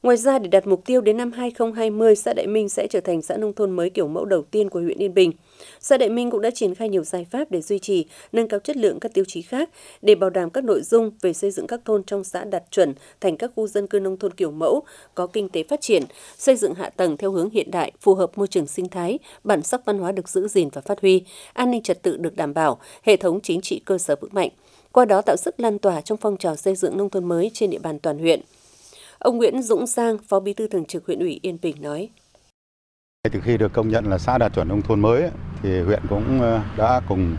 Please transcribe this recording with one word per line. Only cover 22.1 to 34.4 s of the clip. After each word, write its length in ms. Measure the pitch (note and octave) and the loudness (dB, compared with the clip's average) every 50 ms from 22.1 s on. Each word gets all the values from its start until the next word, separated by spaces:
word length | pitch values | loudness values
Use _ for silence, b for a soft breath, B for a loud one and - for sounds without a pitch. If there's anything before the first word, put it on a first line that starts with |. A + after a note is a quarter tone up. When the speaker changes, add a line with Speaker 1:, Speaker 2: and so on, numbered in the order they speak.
| D#3 | -2
Speaker 1:
được 200 | - E3+ D#3+ - | -2 -4 -6 -4
đảm 180 | - D#3+ C#3+ C#3+ | -4 -6 -4 0
bảo, 240 | D#3+ D#3+ D3 A#2+ B B B B B | 2 2 2 0 B B B B B
hệ 140 | B - G#3 | B 4 4
thống 240 | F#3+ - F3+ E3 - | 4 4 0 -2 -2
chính 180 | - - E3+ F3 | -2 -4 -4 -4
trị 220 | - - G3 - _ | -2 -4 -8 -8 _
cơ 140 | - G3 F3+ | -2 -2 -2
sở 180 | - - D3 C#3+ | 0 -2 -4 -4
vững 140 | - - - | -4 -8 -4
mạnh. 160 | G3 F3 - _ b b b b b b b | -2 -2 -2 _ b b b b b b b
Qua 120 | _ B3 B3 | _ 4 6
đó 180 | G#3+ G3+ F#3+ | 6 4 4
tạo 140 | G#3+ - - | 4 2 0
sức 240 | F#3 - E4+ - - | 0 0 -6 -6 -2
lan 180 | A#3 A3+ G#3 G3+ | -2 -2 -2 2
tỏa 220 | - G3+ F3+ D#3 | 0 0 0 0
trong 180 | D3+ - G#3+ G#3+ | -4 -6 -6 -4
phong 180 | - G#3+ G3 | -2 -4 -4
trào 200 | F#3 - F3 D#3 | -2 -2 -4 -4
xây 180 | D3+ - G3 F#3+ | 0 -2 -2 0
dựng 220 | F#3+ - E3 - | 0 -2 -2 0
nông 140 | F#3+ G3+ G3 | -2 -4 -2
thôn 140 | - F#3+ F3+ | -2 -4 -2
mới 260 | F3 F3 E3 F3 A3+ A3 | -2 0 0 -2 -2 -2
trên 160 | - A3+ G3 | -2 -2 -2
địa 80 | E3 D#3+ | -2 -4
bàn 200 | D#3+ E3 D3+ D3 | -6 -8 -8 -4
toàn 200 | - E3 D3 D3 | -4 -4 -4 0
huyện. 220 | E3 E3 D#3+ - - B B B B B B B B B B B B B B B - | 2 2 2 2 0 B B B B B B B B B B B B B B B 0
Ông 140 | - A#3+ A#3+ | 0 2 4
Nguyễn 240 | A#3+ F3+ - C4 | 2 2 2 0
Dũng 240 | B3+ A3 A3 E3+ A#3+ | 0 0 0 0 0
Giang, 320 | A#3+ - B3+ A#3 A#3 A3 G#3+ - - | -2 -2 0 0 0 0 -2 -2 0
Phó 120 | G3+ G3 | 0 0
Bí 140 | F#3+ G3+ G3+ | 0 -2 -4
thư 140 | - A3 G#3+ | -4 -6 -2
Thường 160 | G#3+ F#3 D#3+ | -2 -4 -4
trực 220 | - - E3 - | -4 -8 -10 -6
Huyện 120 | - E3+ G#2 | -6 -4 -2
ủy 200 | F3 F3 C#3 - | -2 -4 -4 -6
Yên 160 | - F#3 E3+ E3+ | -8 -8 -8 -6
Bình 140 | - E3 C#3+ C#3+ | -6 -6 -6 -6
nói. 280 | D3 D3 D3 D#3 G3 A3+ _ _ _ _ _ _ _ _ _ _ _ _ _ _ _ _ _ _ _ _ _ _ _ A2 | -8 -8 -8 -8 -10 -12 _ _ _ _ _ _ _ _ _ _ _ _ _ _ _ _ _ _ _ _ _ _ _ -4
Speaker 2:
Từ 80 | - G2+ - | -4 -2 0
khi 120 | A#2 A#2+ | 0 2
được 160 | A2 A2 G2+ | 2 2 0
công 160 | - A#2+ A2 A2 | 0 0 0 2
nhận 160 | A2 A2+ A2 | 0 0 0
là 140 | G#2 F#2+ F2 | 0 -2 0
xã 200 | E2 B2 B2 | 0 0 2
đạt 160 | B2+ | 2